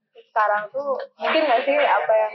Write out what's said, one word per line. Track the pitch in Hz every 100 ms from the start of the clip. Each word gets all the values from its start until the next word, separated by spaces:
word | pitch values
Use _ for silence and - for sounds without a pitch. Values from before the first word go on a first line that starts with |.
| _ - _
sekarang | 226 208 208 214
tuh | 269 285 254 - -
mungkin | 226 320
nggak | 302 240 277
sih | 294
apa | 247 196 - 220
yang | 214